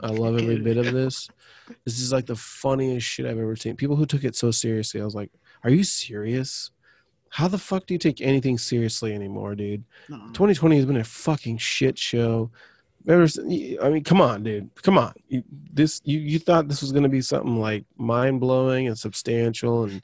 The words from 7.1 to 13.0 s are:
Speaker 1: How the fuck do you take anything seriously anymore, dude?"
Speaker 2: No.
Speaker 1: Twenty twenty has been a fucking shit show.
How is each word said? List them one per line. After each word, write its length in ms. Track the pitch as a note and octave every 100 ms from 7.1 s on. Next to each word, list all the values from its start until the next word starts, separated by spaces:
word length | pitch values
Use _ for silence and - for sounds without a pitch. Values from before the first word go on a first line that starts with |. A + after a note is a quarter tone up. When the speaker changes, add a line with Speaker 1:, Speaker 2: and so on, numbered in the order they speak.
| _ _
Speaker 1:
How 180 | - E3+
the 120 | F#3+
fuck 260 | - F#3+ -
do 80 |
you 60 | F3+
take 200 | E3 -
anything 380 | C3 C3+ C3+ A#2+
seriously 560 | - A#2+ A2+ - A2+
anymore, 420 | G#2 G2+ G2+ G2+ G#2
dude?" 280 | G#2 G#2 A2 _ -
Speaker 2:
No. 100 | C#3 G#2+
Speaker 1:
Twenty 220 | A2+ G3+ D#3+
twenty 200 | E3 D3+
has 80 | C3+
been 100 | C3+
a 60 |
fucking 560 | A2 - - D3+ A#2 A2+
shit 380 | - - C3 -
show. 500 | - A#2 A#2 A2+ A2+ - - _ _ _